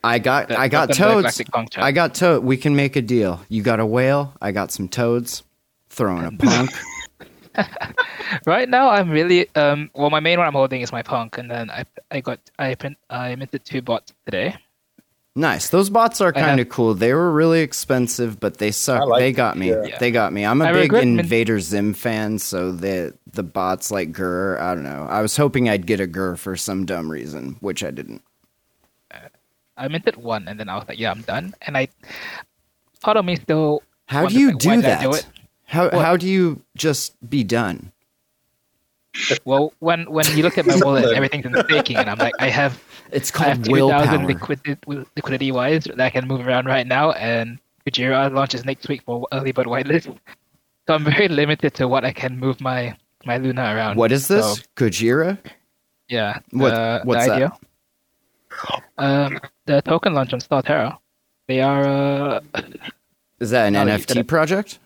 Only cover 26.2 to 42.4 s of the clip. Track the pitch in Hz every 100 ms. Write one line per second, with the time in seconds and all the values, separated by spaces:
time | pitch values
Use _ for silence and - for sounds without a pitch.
26.2 | 95 87 - 90 - 95 92 90 80 78
27.2 | 65 73 65 - 98 90 78 67 - 53
28.2 | _ _ _ _ _ _ _ _ _ -
29.2 | 123 _ _ _ _ - 135 160 - 165
30.2 | 117 110 87 104 104 95 101 - 110 101
31.2 | 113 110 180 - - 143 131 _ - -
32.2 | - - - _ _ _ _ _ - 214
33.2 | 180 175 - 156 156 151 _ _ _ 139
34.2 | 185 233 277 147 139 226 151 87 131 151
35.2 | - - _ _ _ 156 180 175 160 175
36.2 | 180 190 175 139 _ - 160 143 - _
37.2 | 117 143 101 117 110 85 95 _ _ _
38.2 | _ _ _ _ _ _ _ _ _ -
39.2 | - 139 - 135 151 _ 165 165 170 156
40.2 | 151 151 165 180 165 175 139 139 120 117
41.2 | 135 147 127 123 123 151 131 117 101 104
42.2 | 117 -